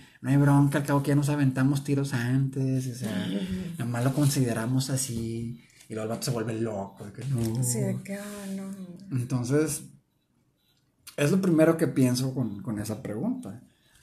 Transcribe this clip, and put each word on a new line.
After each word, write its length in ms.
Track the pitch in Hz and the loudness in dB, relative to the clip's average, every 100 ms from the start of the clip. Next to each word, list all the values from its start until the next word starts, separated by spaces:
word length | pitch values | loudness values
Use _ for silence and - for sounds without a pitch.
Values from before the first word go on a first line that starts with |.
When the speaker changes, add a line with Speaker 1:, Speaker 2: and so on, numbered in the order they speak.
| - - | -14 -8
Speaker 1:
no 80 | 123 | 2
hay 60 | 143 | 4
bronca, 420 | 143 143 143 147 | 6 6 6 2
al 60 | 143 | 0
cabo 160 | 143 | 0
que 60 | 143 | 2
ya 80 | 143 | 2
nos 120 | 143 | 2
aventamos 560 | 147 135 131 131 143 | 2 2 4 2 2
tiros 300 | 139 139 139 | 0 0 0
antes, 720 | 123 120 135 135 135 135 131 131 | -2 0 2 0 0 0 0 -2
o 80 | |
sea, 340 | 120 110 104 - - 185 | -6 -4 -4 -2 -4 -4
Speaker 2:
<laughs> 260 | 185 - - | -6 -6 -6
Speaker 1:
nomás 240 | 120 120 | -4 0
lo 100 | 131 | 0
consideramos 760 | 143 143 143 123 110 117 131 131 | 4 2 4 0 0 0 0 0
así. 720 | 131 - 117 113 113 117 117 - - - | -2 -2 -4 -4 -6 -6 -10 -16 -20 -12
Y 60 | |
luego 100 | 110 | -8
el 40 | 110 | -6
vato 120 | 113 | -4
se 60 | - | -2
vuelve 240 | 120 110 110 | -2 -2 -2
loco, 460 | 113 101 98 - | -2 -4 -8 -10
de 80 | 101 | -16
que 120 | - 135 | -10 -4
no. 360 | 123 113 117 | -2 0 0
Speaker 2:
Sí, 180 | 123 117 | 0 0
de 200 | 190 190 | 0 -2
que, 120 | 196 | -6
ah, 320 | 202 208 208 196 196 | -10 -10 -12 -10 -8
no. 140 | 196 190 180 - - | -8 -12 -14 -16 -6
Speaker 1:
Entonces, 680 | 131 120 131 120 143 156 - - - _ _ _ _ _ _ _ _ _ _ - - | -4 -2 -2 0 2 2 -2 -10 -20 _ _ _ _ _ _ _ _ _ _ -12 0
es 120 | 147 | 2
lo 80 | 190 | 4
primero 340 | 190 160 160 160 | 4 6 6 6
que 100 | 156 | 2
pienso 460 | 135 127 123 131 | 4 4 4 0
con, 300 | 135 113 98 | -2 -4 -4
con 160 | 123 104 | -6 -6
esa 240 | 107 104 | -4 -6
pregunta. 580 | - 104 202 254 98 117 - _ _ _ | -6 -4 -4 -4 -8 -14 -18 _ _ _